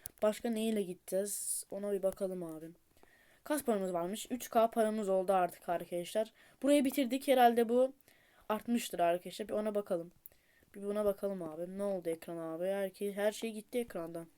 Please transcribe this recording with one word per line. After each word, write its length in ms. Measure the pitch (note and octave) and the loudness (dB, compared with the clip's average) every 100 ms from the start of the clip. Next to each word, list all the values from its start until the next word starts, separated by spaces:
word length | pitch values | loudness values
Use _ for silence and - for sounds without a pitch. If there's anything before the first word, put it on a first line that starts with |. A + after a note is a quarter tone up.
| - - | -16 0
Başka 280 | G#3+ G#3+ A#3+ | 0 0 -2
neyle 320 | A3 A3+ A3 | 0 0 0
gideceğiz? 840 | F3+ F3+ - F#3 G3+ G3 - - - | -2 -6 -4 -2 -2 -4 -4 -6 -8
Ona 220 | G3 G3+ | -8 -4
bir 100 | G3 | 0
bakalım 400 | F#3+ F#3 F#3+ F#3 | 0 0 -4 -4
abi. 240 | E3 D#3 E3 F3 _ _ - _ _ _ | -6 -8 -12 -16 _ _ -20 _ _ _
Kaç 200 | - D4 | -4 -2
paramız 280 | B3 G#3 F#3+ | 0 0 0
varmış? 340 | F3 F3 G#3+ - | -2 -2 -4 -6
Üç 200 | B3 - | -8 0
K 200 | A#3+ A3+ | 4 4
paramız 380 | A#3 A3 A3 G3 | 4 2 2 2
oldu 240 | F#3+ F#3 | 2 4
artık 360 | F#3+ F3 - - | 4 2 0 -4
arkadaşlar. 640 | E3+ F3 F3 E3+ G#3+ A3+ - - _ | -4 -4 -6 -4 -4 -4 -8 -20 _
Burayı 220 | C4 D4 | 4 6
bitirdik. 440 | C4+ C4+ B3 C4+ - | 4 2 0 0 4
Herhalde 400 | B3+ A#3+ A#3 A3+ | 8 8 6 4
bu 240 | B3 C4 - _ _ _ _ - | 2 2 -2 _ _ _ _ -6
artmıştır 500 | G#3+ - A#3 - F3+ | -4 0 -2 -2 2
arkadaşlar. 500 | E3+ F3 F3+ F3 G#3 | 2 2 -2 -8 -4
Bir 40 | |
ona 220 | G#3+ G#3+ | -2 -2
bakalım. 380 | G#3 G3+ F3+ E3+ - - _ _ _ _ | -2 -2 -2 -4 -14 -20 _ _ _ _
Bir 80 | G3+ | -10
buna 220 | G3+ G3+ | -4 0
bakalım 380 | G#3 G3 G3+ G3 | 2 0 -2 -4
abi. 360 | E3 D#3 F3+ F#3+ | -6 -8 -8 -4
Ne 40 | |
oldu 260 | G3+ F#3+ E3+ | -2 -2 -2
ekran 280 | E3 - E3+ | -6 -6 -8
abi? 280 | E3 D#3+ F#3 | -6 -4 -2
Her, 460 | G3 G3 F#3+ G3+ | -2 -4 -4 -6
her 200 | G3+ G#3 | 0 0
şey 200 | G#3 A3+ | 0 -4
gitti 260 | A3 G#3+ B3 | -8 -6 -6
ekranda. 480 | A#3 F3+ E3 E3 E3 | -4 -6 -8 -10 -12